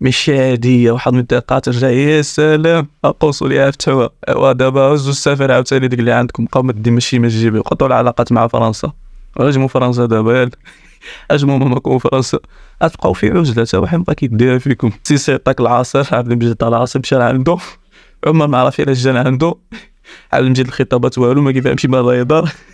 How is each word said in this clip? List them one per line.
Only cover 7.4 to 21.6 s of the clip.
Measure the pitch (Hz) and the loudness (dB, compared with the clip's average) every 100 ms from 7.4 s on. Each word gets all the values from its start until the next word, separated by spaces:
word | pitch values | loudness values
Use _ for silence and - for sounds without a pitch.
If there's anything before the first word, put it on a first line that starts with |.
| 113 110 | 0 0
قطعوا | - - 135 | -2 0 0
العلاقات | 120 123 - 120 | 2 0 0 0
مع | 117 117 | 0 0
فرنسا. | 117 113 107 - - - - - - | 0 -2 -2 -8 -10 -20 -20 -12 -2
هاجموا | 135 135 131 | 0 2 0
فرنسا | 131 123 120 120 | 0 0 0 0
دابا، | 110 110 127 | 0 2 2
يال. | 120 - - - - - - - - | 0 -4 -20 -20 -20 -20 -20 -12 -2
هاجموا | 147 139 139 | 0 2 0
ماكرون | 135 127 135 131 | 0 0 0 0
فرنسا. | - 135 123 - - - - - | 0 -2 -2 -4 -6 -20 -20 -4
غتبقاو | 165 - 185 | -4 -2 -4
في | 185 208 | 0 0
عزلة، | 180 151 113 117 | 0 0 0 -2
حتى | 92 | -2
واحد | 160 170 | -2 -2
يبقى | 180 - | -2 -4
كيديها | 131 110 127 127 | -2 0 2 2
فيكم. | 143 127 113 - | 0 -2 -2 -4
سي | - 147 | -2 -2
سيطاك | - 131 - 131 | 0 -2 0 0
العاصر، | 117 120 127 135 139 120 | 0 0 0 -2 0 -2
عبد | 123 | -2
المجيد | 120 117 113 | 0 0 0
العاصر | 117 117 127 135 | 0 0 -2 -4
مشى | - 135 | -2 0
لعندو. | 120 131 131 175 - - _ _ - _ - | 2 0 0 -2 -4 -20 _ _ -20 _ 0
عمر | 160 147 | 2 2
ما | 127 | 2
عرف | 127 - | 0 0
الا | 143 | -2
جا | 131 131 | 0 0
لعندو. | 127 127 131 165 - _ - - _ - - - | 0 0 0 -2 -4 _ -20 -20 _ -20 -20 -4
عبد | 131 131 | 0 2
المجيد | 131 123 | 0 0
الخطابات | - 131 123 127 127 | -2 -2 0 0 0
والو، | 120 139 | 0 2
ما | 139 | 2
كيفهمش | 131 | 0